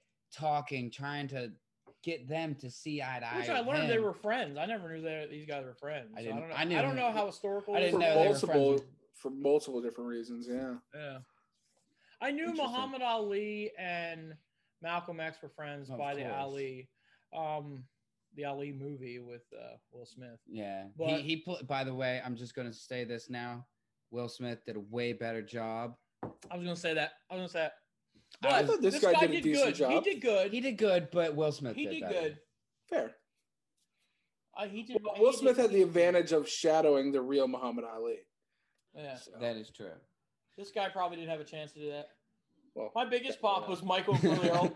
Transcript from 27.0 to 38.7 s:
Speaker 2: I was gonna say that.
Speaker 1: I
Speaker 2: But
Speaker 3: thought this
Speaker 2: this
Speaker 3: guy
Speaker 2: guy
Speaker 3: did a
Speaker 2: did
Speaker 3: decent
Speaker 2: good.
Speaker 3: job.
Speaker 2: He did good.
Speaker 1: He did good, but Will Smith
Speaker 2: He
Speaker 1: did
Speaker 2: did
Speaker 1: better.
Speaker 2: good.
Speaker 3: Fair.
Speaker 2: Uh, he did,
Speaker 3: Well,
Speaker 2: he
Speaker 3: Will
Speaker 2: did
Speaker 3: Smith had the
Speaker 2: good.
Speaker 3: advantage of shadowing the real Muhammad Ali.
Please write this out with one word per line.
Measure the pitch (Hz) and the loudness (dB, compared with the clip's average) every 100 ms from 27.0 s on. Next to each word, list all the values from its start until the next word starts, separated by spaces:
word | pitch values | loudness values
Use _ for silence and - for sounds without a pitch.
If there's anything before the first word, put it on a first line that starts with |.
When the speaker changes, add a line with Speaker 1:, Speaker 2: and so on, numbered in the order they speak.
| 151 - - | -2 -4 -12
Speaker 2:
I | |
was | 185 | -8
gonna | 180 | -6
say | 170 | -2
that. | 151 - _ _ _ _ _ - | -2 -4 _ _ _ _ _ -2
Speaker 1:
I | 277 285 | 4 6
Speaker 2:
But | - | 6
Speaker 3:
thought | 427 | 4
this | 196 294 | 4 6
Speaker 2:
this | |
Speaker 3:
guy | 370 | 6
Speaker 2:
guy | 311 | 8
Speaker 3:
did | 330 | 6
a | |
Speaker 2:
did | 320 | 4
Speaker 3:
decent | 311 285 247 | 2 4 4
Speaker 2:
good. | - | 4
Speaker 3:
job. | - 330 | 4 4
Speaker 2:
He | 370 | 2
did | 294 | 0
good. | 247 202 196 | 2 4 4
Speaker 1:
He | 233 | 0
did | 262 202 | -2 2
good, | 214 180 156 | 4 4 4
but | 175 165 151 | 2 2 2
Will | 156 | 0
Smith | 143 131 113 | 0 -4 -4
Speaker 2:
He | 190 | -4
Speaker 1:
did | |
Speaker 2:
did | 175 | -4
Speaker 1:
better. | - | -2
Speaker 2:
good. | 180 156 151 _ _ _ _ _ | 0 -2 -4 _ _ _ _ _
Speaker 3:
Fair. | 339 113 - _ _ _ _ _ _ _ _ _ _ _ _ _ - | -2 -2 -6 _ _ _ _ _ _ _ _ _ _ _ _ _ -10
Speaker 2:
Uh, | 202 | -8
he | 202 | -8
did, | 226 247 | -4 -4
Speaker 3:
Well, | 208 202 | -2 4
Speaker 2:
he | |
Speaker 3:
Will | 233 | 6
Speaker 2:
did | 269 | 6
Speaker 3:
Smith | 269 247 | 4 6
had | 226 | 6
the | 196 | 6
Speaker 2:
good. | 175 | 6
Speaker 3:
advantage | 170 175 175 165 | 8 6 6 6
of | 160 143 | 2 2
shadowing | - 165 156 156 139 139 | 2 4 6 8 6 4
the | 139 | 2
real | 127 139 131 | 2 2 2
Muhammad | 127 123 117 117 | 0 -4 -4 -6
Ali. | 113 117 107 - _ _ _ _ | -6 -4 -4 -10 _ _ _ _